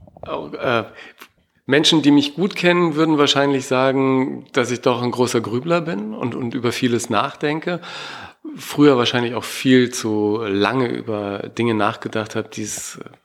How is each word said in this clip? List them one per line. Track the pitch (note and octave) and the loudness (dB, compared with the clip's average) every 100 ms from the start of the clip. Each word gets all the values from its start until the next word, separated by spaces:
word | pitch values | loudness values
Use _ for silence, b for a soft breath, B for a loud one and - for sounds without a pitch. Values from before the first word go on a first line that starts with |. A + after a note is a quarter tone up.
| - - - | -20 -18 -10
Oh, | D3 - - | -10 -10 -6
äh, | C#3 A#2 G#2 B B B B _ _ _ - | 0 0 -2 B B B B _ _ _ 2
Menschen, | C#3 E3+ D#3+ | 4 4 4
die | C#3+ | 6
mich | D3 D3 E3 | 6 4 -2
gut | G3 - | -4 0
kennen, | F3 F3 E3+ D3 | 2 4 2 2
würden | E3 D3 | 2 4
wahrscheinlich | C#3+ C#3+ C#3+ C3+ B2+ | 4 4 2 0 0
sagen, | B2+ C3+ C3+ C3+ C3 C3+ C3 - | 2 2 2 2 2 0 -6 -4
dass | C#3 A#2 | -2 -2
ich | A#2+ | 0
doch | C3+ A#2+ | 0 2
ein | B2 | 0
großer | A#2 A#2+ A#2 | 0 0 0
Grübler | G2+ A#2+ D#3+ E3+ | -2 -4 -2 -2
bin | D#3+ G3 G#3+ | -2 -6 -8
und, | G#3+ B2 | -6 -6
und | D3+ A#2+ | -6 -6
über | B2+ A#2 | -2 -4
vieles | - B2 A#2 - | 0 0 0 0
nachdenke. | G#2+ C3+ - D3 D#3 F3 F3 B B B B B B D#4 C4+ | 0 -2 -4 -4 -4 -4 -6 B B B B B B -16 -14
Früher | - - D3 B2+ | -6 6 6 6
wahrscheinlich | A#2+ B2+ A#2+ A#2+ | 2 0 -2 -4
auch | |
viel | - - C3 B2+ A#2+ | -8 -2 4 4 4
zu | - A2 G#2+ G#2 A2 A2 | -2 -2 0 0 0 0
lange | G2 G2+ C3 A#2+ | 2 2 2 -2
über | B2 A2+ G#2 G2+ G2+ - - | -4 -6 -6 -6 -6 -8 -2
Dinge | A#2 | 0
nachgedacht | G#2+ G#2 A2+ A2+ A2 G#2+ A2+ | 2 0 -2 -6 -6 -6 -6
habe, | G#2+ | -8
die | - | -8
es | G#2 - - - - - | -10 -10 -12 -14 -18 -20